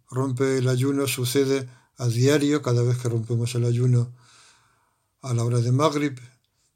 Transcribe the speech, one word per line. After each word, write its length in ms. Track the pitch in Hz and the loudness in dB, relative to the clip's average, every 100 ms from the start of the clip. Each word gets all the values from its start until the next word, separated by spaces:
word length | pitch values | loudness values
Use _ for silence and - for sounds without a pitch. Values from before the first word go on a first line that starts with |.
| - | -8
rompe 480 | 127 135 127 135 131 | -4 -2 0 0 0
el 100 | 127 | 0
ayuno 380 | 127 135 139 135 | 0 0 0 -2
sucede 640 | 127 123 139 135 135 123 - _ - | -2 -2 0 2 0 -4 -16 _ -6
a 100 | 120 | -2
diario, 560 | 113 135 151 143 147 | 2 4 4 2 0
cada 180 | 127 120 | 0 0
vez 160 | 120 123 | 0 0
que 120 | 117 | -2
rompemos 440 | 117 113 117 120 | -4 -2 -4 -2
el 120 | 123 120 | -2 -2
ayuno 460 | 120 127 120 120 - _ - - _ _ _ _ _ _ _ | 0 2 2 0 -6 _ -20 -20 _ _ _ _ _ _ _
a 140 | 131 117 | -4 -2
la 80 | |
hora 160 | 117 120 | 0 0
de 120 | 117 | 2
Maghrib, 480 | 131 156 147 147 127 - _ _ _ _ | 2 2 2 -2 -4 -16 _ _ _ _